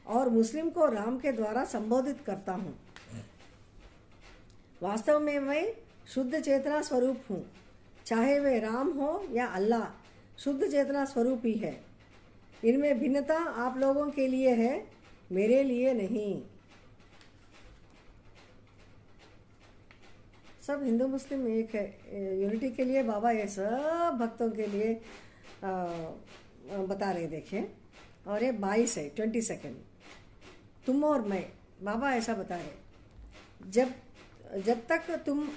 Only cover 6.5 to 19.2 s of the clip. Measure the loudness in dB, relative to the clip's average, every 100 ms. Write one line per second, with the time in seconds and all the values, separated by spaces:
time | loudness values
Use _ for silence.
6.5 | 2 2 0 0 2 2 0 -6 -8 -8
7.5 | -16 -20 -20 -20 -12 -2 2 4 4 4
8.5 | 2 0 -2 -2 0 0 -2 -2 -2 0
9.5 | 0 2 2 0 -8 -20 -20 -20 -6 -4
10.5 | 0 2 2 2 0 0 2 2 2 0
11.5 | 0 -4 -8 -14 -20 -20 -20 -20 -20 -20
12.5 | 0 4 4 4 2 2 2 2 0 0
13.5 | -2 -2 2 2 2 0 0 0 4 4
14.5 | 4 4 0 -6 -16 -20 -20 -4 2 4
15.5 | 6 4 2 2 2 0 -2 -2 -4 -8
16.5 | -18 -20 -20 -20 -20 -20 -20 -20 -20 -20
17.5 | -20 -20 -20 -20 -20 -20 -20 -20 -20 -20
18.5 | -20 -20 -20 -20 -20 -20 -20